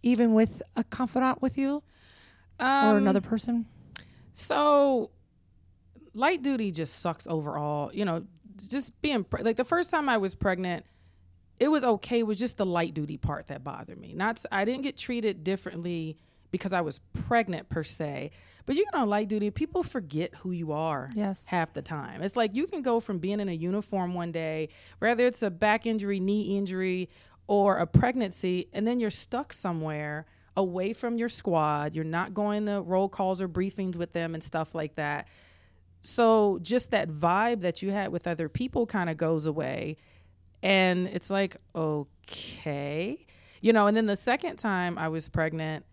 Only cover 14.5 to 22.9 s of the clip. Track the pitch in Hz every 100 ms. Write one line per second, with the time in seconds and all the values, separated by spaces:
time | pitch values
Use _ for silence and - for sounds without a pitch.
14.5 | 196 208 262 269 - - 240 214 185 160
15.5 | 196 - 170 175 170 160 156 _ _ _
16.5 | 180 190 180 156 - _ - - 233 196
17.5 | 170 - 165 156 - 151 139 147 - -
18.5 | - - 285 427 330 220 208 214 208 208
19.5 | - 320 359 339 254 160 151 175 - 185
20.5 | 175 160 151 160 143 131 220 202 190 -
21.5 | 180 165 - 135 151 131 - 190 240 220
22.5 | 214 349 339 254